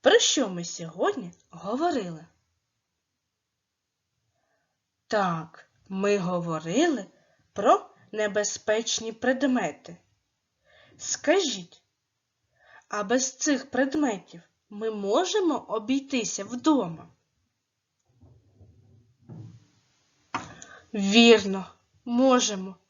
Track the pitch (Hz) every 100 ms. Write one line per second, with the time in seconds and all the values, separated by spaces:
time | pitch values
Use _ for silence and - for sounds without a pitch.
0 | 285 440 - - 220 175 170 - 165 170
1 | 311 403 180 - _ 170 175 247 349 285
2 | 180 160 175 _ _ _ _ _ _ _
3 | _ _ _ _ _ _ _ _ _ _
4 | _ _ _ _ _ _ _ _ _ _
5 | _ 214 190 165 160 - - _ _ 190
6 | 202 202 175 180 170 160 160 202 349 254
7 | 190 _ _ _ _ - 208 392 - _
8 | _ 208 214 202 202 - - 214 233 -
9 | 220 220 247 262 277 254 175 147 - 170
10 | _ _ _ _ _ _ _ _ - -
11 | - - - 359 330 202 170 - _ _
12 | _ _ _ _ _ _ _ - _ 208
13 | 196 254 254 - - 269 - 247 269 311
14 | 277 202 - 170 _ _ _ 208 220 214
15 | 196 233 370 415 349 269 - 214 214 269
16 | 269 262 208 - 202 247 311 285 180 160
17 | - _ _ _ _ _ _ _ _ _
18 | _ _ - _ _ _ - _ _ _
19 | _ _ - - - - _ _ _ _
20 | _ _ _ - - - - - _ 208
21 | 196 214 233 220 196 190 185 _ _ _
22 | - 240 262 247 247 196 190 190